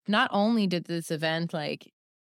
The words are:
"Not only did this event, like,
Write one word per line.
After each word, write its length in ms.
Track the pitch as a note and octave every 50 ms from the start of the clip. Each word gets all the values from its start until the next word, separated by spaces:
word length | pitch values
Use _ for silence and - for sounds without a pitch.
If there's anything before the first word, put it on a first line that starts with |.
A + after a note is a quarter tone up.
| _
"Not 220 | - G3+ A3 C4 - -
only 340 | G3+ G3+ A3+ A#3 A3+ G3+
did 160 | F3+ F3+ E3+ -
this 240 | - E3+ E3+ E3 -
event, 420 | E3+ D3 D#3+ D#3+ D#3+ E3 E3+ E3 -
like, 380 | D#3+ D3 D3 D3 - - - _ _ _ _ _ _ _ _